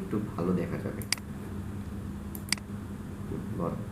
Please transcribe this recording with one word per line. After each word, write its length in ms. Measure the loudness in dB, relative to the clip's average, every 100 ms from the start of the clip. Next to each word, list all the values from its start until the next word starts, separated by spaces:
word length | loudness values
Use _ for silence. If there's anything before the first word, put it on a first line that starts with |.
একটু 160 | 4 2 2
ভালো 180 | 2 4 6
দেখা 180 | 4 2
যাবে। 180 | 0 0 0 0 0 -4 -2 -2 -2 -4 -4 -4 -2 -4 -4 -4 0 0 0 -4 -4 -4 -4 -4 -2 -2 0 2
বড়। 160 | 2 2 -2